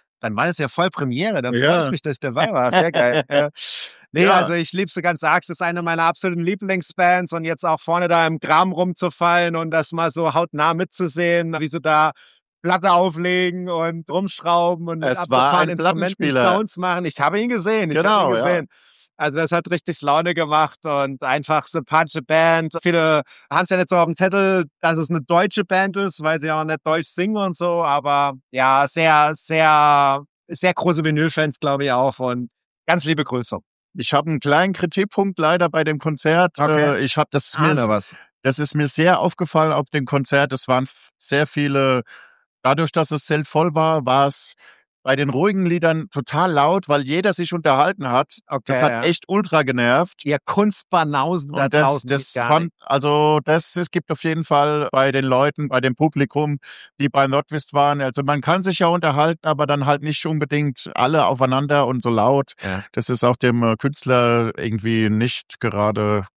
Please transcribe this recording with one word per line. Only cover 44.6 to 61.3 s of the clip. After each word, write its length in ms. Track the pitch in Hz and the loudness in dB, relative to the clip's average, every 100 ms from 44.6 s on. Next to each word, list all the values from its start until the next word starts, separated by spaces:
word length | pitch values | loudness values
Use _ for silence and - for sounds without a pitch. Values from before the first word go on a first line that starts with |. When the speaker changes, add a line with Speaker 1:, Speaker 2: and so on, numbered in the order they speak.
| - _ _ _ | -20 _ _ _
Speaker 2:
bei 120 | - 135 | -2 0
den 140 | 143 | 0
ruhigen 340 | 131 190 196 | 0 0 0
Liedern 440 | 180 170 165 160 120 | 0 0 0 0 -4
total 420 | 143 131 147 185 | -8 -4 -2 0
laut, 360 | 151 147 190 185 | 2 2 2 0
weil 120 | 147 | -2
jeder 300 | 131 160 202 | 0 -2 -2
sich 220 | 175 175 | -2 -4
unterhalten 560 | 175 156 135 156 202 139 | -2 2 4 2 0 -2
hat. 300 | 123 147 - - | 0 0 -6 -10
Speaker 1:
Okay, 160 | 139 - | -8 -2
Speaker 2:
Das 160 | 131 | 0
hat 80 | 123 | 0
Speaker 1:
ja. 120 | 117 | 0
Speaker 2:
echt 200 | 143 170 - | -2 -2 -2
ultra 360 | 196 175 160 | -2 0 0
genervt. 600 | 135 123 120 131 175 - | 0 0 2 2 0 -6
Speaker 1:
Ihr 120 | 143 143 | -6 -4
Kunstbanausen 1080 | - - 208 - - 180 156 147 143 180 139 | -2 0 0 -2 -2 -2 0 -2 -2 -4 -4
da 120 | 139 | -4
Speaker 2:
Und 100 | 139 | 0
das, 80 | 147 | 2
Speaker 1:
draußen 260 | 139 143 127 | 2 0 -2
Speaker 2:
das 160 | 139 135 | -4 -4
Speaker 1:
geht 80 | |
gar 140 | 127 120 | -4 0
Speaker 2:
fand, 160 | 151 | 2
Speaker 1:
nicht. 100 | 170 _ - | 0 _ -4
Speaker 2:
also 500 | 139 147 147 151 151 | -2 2 2 4 2
das, 320 | 147 156 - 175 | 2 0 0 -6
es 140 | 175 | -4
gibt 200 | 175 - | -6 -6
auf 120 | 151 | -6
jeden 200 | 165 160 | -4 -4
Fall 440 | 160 147 147 151 147 | 0 2 2 0 0
bei 180 | 135 139 | 0 2
den 120 | 135 | 0
Leuten, 440 | 135 127 143 - 147 | 0 2 2 0 -2
bei 120 | 127 | 0
dem 140 | 131 | 0
Publikum, 640 | 123 156 143 139 147 151 143 - - - - | 0 -2 0 -2 -2 -2 -4 -10 -20 -18 -4
die 80 | 143 | -2
bei 180 | 143 135 | 2 2
Nordwest 460 | 143 151 151 - | 2 -2 -8 -4
waren, 280 | 147 143 143 | 2 2 2
also 220 | 135 135 | -2 -4
man 180 | 139 147 | -2 -2
kann 220 | 135 180 | 0 0
sich 180 | 185 175 | 0 2
ja 80 | 170 | 2
unterhalten, 580 | 175 160 139 156 165 160 | 2 0 2 2 0 -2
aber 200 | 147 143 | 0 0
dann 200 | 143 139 | 0 0
halt 160 | 147 | 0
nicht 240 | 147 151 160 | -2 -4 -2
unbedingt 640 | 156 143 147 147 127 - | -2 -2 -2 -2 -4 -8
alle 320 | - 127 156 | 0 2 4
aufeinander 600 | 101 | 2